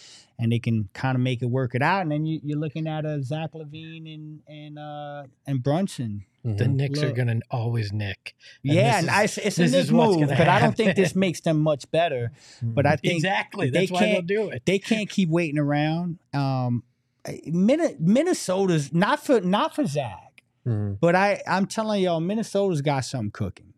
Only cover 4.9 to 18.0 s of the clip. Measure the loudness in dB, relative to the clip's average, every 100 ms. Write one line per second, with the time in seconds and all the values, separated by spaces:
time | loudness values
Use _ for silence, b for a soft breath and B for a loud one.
4.9 | -12 -12 -14 -16 _ -6 -4 0 0 -2
5.9 | -4 -8 -8 -14 _ -4 0 0 0 -2
6.9 | -2 -2 0 -2 -2 -4 -4 -2 -2 -4
7.9 | -4 -6 -8 -14 -20 B B 0 4 4
8.9 | 2 2 2 2 0 -2 2 2 4 4
9.9 | 4 6 4 2 4 4 6 4 4 2
10.9 | 4 2 2 0 0 0 2 2 0 -2
11.9 | 0 0 0 -4 -8 B B -2 2 4
12.9 | 4 2 0 0 -2 -4 -2 0 2 2
13.9 | 2 2 2 0 -2 -2 -4 0 0 2
14.9 | -2 0 0 2 2 0 0 0 0 0
15.9 | -2 -4 -8 _ -2 0 0 0 -2 -6
16.9 | _ _ _ -14 -12 -4 2 4 4 0
17.9 | 0